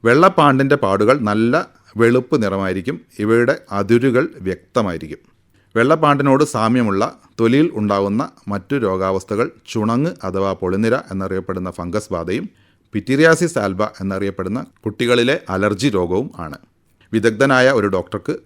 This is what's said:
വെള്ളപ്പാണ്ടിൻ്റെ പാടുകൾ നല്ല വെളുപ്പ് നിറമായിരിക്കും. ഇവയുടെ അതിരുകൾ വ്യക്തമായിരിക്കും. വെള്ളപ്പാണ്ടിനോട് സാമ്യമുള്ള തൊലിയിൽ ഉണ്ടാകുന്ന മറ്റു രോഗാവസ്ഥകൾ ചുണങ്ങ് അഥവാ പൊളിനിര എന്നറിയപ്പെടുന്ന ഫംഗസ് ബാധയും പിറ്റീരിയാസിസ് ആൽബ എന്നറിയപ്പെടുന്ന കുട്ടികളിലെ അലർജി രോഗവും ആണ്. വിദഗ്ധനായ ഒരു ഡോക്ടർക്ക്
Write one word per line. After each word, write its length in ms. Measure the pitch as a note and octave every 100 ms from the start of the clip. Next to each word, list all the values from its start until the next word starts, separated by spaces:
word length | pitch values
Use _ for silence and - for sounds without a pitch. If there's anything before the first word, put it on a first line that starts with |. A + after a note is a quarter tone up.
വെള്ളപ്പാണ്ടിൻ്റെ 720 | A2 B2+ F#3 F#3 D3 C3 C3+ C#3
പാടുകൾ 420 | G2 G2 G#2+ C#3+
നല്ല 440 | G#2+ G#2+ A2+ C#3+ F#3 _ _ G#2
വെളുപ്പ് 400 | A#2 B2+ B2 D3+
നിറമായിരിക്കും. 600 | G#2 G2 F#2+ F#2 F#2 F2 _ -
ഇവയുടെ 360 | G#2 A#2 A#2+ C#3 -
അതിരുകൾ 520 | G2+ G2 A#2 C3 B2 D#3+ -
വ്യക്തമായിരിക്കും. 800 | F#2 F2+ _ - G#2 E2 D#2 D2+ _ _ _ _ _
വെള്ളപ്പാണ്ടിനോട് 680 | A2+ B2 D#3+ D#3 C#3+ C#3 C3+
സാമ്യമുള്ള 580 | D3+ A#2+ A2 B2 A2+ G2 B2 - _
തൊലിയിൽ 340 | - A2+ C3 D#3+
ഉണ്ടാകുന്ന 500 | - G#2 G2+ G2 G#2 D3 _ -
മറ്റു 280 | G2+ F#2+ C#3
രോഗാവസ്ഥകൾ 680 | A2 F#2+ F#2+ F#2+ - G#2 B2+ - -
ചുണങ്ങ് 440 | A#2 G#2+ A#2+ D3+ -
അഥവാ 280 | G2 F#2 G2
പൊളിനിര 420 | F#2+ F#2 F#2+ A2+ B2+ -
എന്നറിയപ്പെടുന്ന 600 | G2 F#2+ F#2+ F#2 F#2+ F2+
ഫംഗസ് 400 | - F2 F#2+ -
ബാധയും 340 | F2+ E2+ G#2 G3 _ _ _ _
പിറ്റീരിയാസിസ് 640 | A2 G2 C3+ D#3+ D#3+ F3 D3
ആൽബ 240 | G#2 F#2+ G#2 -
എന്നറിയപ്പെടുന്ന 640 | F#2+ F#2+ G2 F#2+ F#2 A2+ - _
കുട്ടികളിലെ 580 | - G#2 A#2+ B2 A#2+ C#3+ -
അലർജി 400 | F#2+ G#2 G2+ C3+
രോഗവും 380 | G2+ F2+ F#2 B2 -
ആണ്. 200 | D#2+ C#2+ _ _ _ _ _
വിദഗ്ധനായ 540 | A2+ A2+ G#2+ C3+ C3 B2+
ഒരു 180 | C3+ G2+
ഡോക്ടർക്ക് 460 | F#2+ E2+ G#2 - E2+